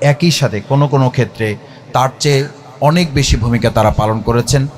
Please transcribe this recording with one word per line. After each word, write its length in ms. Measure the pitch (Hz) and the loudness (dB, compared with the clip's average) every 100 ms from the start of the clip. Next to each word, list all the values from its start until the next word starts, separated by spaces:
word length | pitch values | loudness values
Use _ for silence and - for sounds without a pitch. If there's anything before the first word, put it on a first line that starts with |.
একই 300 | 143 139 170 | 0 2 2
সাথে 300 | 143 127 101 | 2 0 -2
কোনো 280 | - 135 143 | -2 0 2
কোনো 220 | 139 127 | 2 0
ক্ষেত্রে 460 | 127 113 - 110 104 - - - | 0 -2 -2 -6 -6 -12 -20 -4
তার 160 | 120 131 - | -2 -2 -2
চেয়ে 240 | 147 139 143 - - - | 0 0 -2 -10 -20 -2
অনেক 340 | 143 170 170 | 0 2 0
বেশি 220 | 139 135 120 | 0 0 0
ভূমিকা 340 | 117 117 113 | 0 0 0
তারা 200 | 104 107 | 0 0
পালন 300 | - 110 110 | 0 0 -2
করেছেন। 460 | 104 117 120 139 135 | -2 -2 0 0 -2